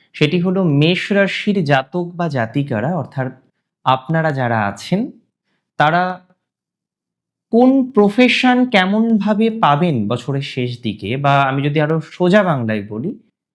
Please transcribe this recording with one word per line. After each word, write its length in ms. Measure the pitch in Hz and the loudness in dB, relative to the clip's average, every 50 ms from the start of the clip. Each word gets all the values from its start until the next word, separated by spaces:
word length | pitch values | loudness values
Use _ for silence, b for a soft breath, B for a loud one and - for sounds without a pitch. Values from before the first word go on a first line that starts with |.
| _ _ | _ _
সেটি 280 | - - 151 147 180 180 | -2 0 0 2 2 0
হলো 240 | 175 190 185 196 185 | 0 0 0 0 0
মেষ 480 | 160 139 143 151 170 185 175 - - | 2 2 2 2 2 0 -2 -2 -2
রাশির 520 | 202 202 196 190 - - - 208 190 196 160 | 0 0 0 0 -2 -4 -2 -2 -2 0 0
জাতক 460 | 143 143 131 - _ - 180 175 175 180 | 2 2 0 0 _ -6 -6 -6 -6 -6
বা 140 | 170 175 160 | -6 -6 -4
জাতিকারা, 680 | 139 127 110 113 117 143 143 139 123 104 110 156 185 | -2 -2 -4 -2 -2 -4 -4 -4 -4 -4 -2 -2 -4
অর্থাৎ 360 | 156 127 - - 139 127 127 - _ _ _ _ _ _ _ _ _ - | -4 -6 -6 -6 -6 -6 -6 -8 _ _ _ _ _ _ _ _ _ -2
আপনারা 460 | 127 131 127 - - 160 165 160 156 | 0 0 0 -2 -2 -2 -2 0 -2
যারা 360 | 139 135 127 117 117 110 104 | -2 -2 -2 -2 0 0 -2
আছেন, 440 | 101 101 - - - 175 202 254 349 - _ _ _ _ _ _ _ _ _ _ _ _ | -4 -6 -8 -6 -4 -4 -4 -4 -6 -10 _ _ _ _ _ _ _ _ _ _ _ _
তারা 500 | - 147 156 165 175 180 185 180 180 _ _ _ _ _ _ _ _ _ _ _ _ _ _ _ _ _ _ _ _ _ _ _ _ _ - | 0 0 2 2 0 -2 -2 -6 -10 _ _ _ _ _ _ _ _ _ _ _ _ _ _ _ _ _ _ _ _ _ _ _ _ _ 0
কোন 400 | 226 226 247 262 269 269 254 254 | 2 4 6 6 4 2 0 0
প্রফেশন 720 | - 208 208 202 208 247 254 233 - - - 254 247 247 254 | 2 2 2 4 4 4 4 4 4 2 2 2 2 2 2
কেমনভাবে 840 | 247 226 190 185 185 208 220 226 233 226 202 196 214 214 202 220 226 | 2 2 2 2 2 2 0 2 2 2 2 2 0 0 0 0 0
পাবেন 580 | 220 226 170 147 147 147 180 175 143 113 101 104 | 0 0 2 2 2 2 2 0 0 0 -2 -2
বছরের 340 | 123 127 - 143 135 139 | -4 -4 -4 -4 -6 -4
শেষ 400 | 139 - - 131 123 123 120 117 | -6 -6 -6 -4 -4 -4 -6 -6
দিকে, 340 | - 110 101 - 101 98 123 | -6 -8 -8 -6 -6 -6 -4
বা 260 | 143 139 139 139 139 | 0 2 2 2 2
আমি 200 | 139 131 135 139 | 2 0 0 -2
যদি 180 | 139 147 143 156 | -2 -2 0 0
আরো 200 | 151 147 160 160 | 0 0 0 -4
সোজা 420 | 147 - - - 180 175 185 214 | -4 -8 -6 -2 0 2 2 2
বাংলায় 440 | 196 180 151 131 117 110 107 107 101 107 | 2 2 0 -2 -2 -2 -4 -4 -6 -8
বলি, 300 | 104 110 139 202 285 - _ _ _ _ _ _ | -10 -8 -8 -8 -10 -12 _ _ _ _ _ _